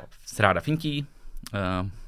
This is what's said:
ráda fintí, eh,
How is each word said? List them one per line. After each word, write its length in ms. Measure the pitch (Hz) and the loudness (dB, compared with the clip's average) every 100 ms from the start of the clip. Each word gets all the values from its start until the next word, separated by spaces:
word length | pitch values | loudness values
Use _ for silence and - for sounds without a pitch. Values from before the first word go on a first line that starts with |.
| - - - - | -14 -18 -8 4
ráda 220 | 101 90 | 6 6
fintí, 460 | 143 156 156 143 143 - - - - | 2 0 0 -4 -6 -10 -10 -10 -6
eh, 360 | 101 92 92 95 - | -2 0 0 -2 -6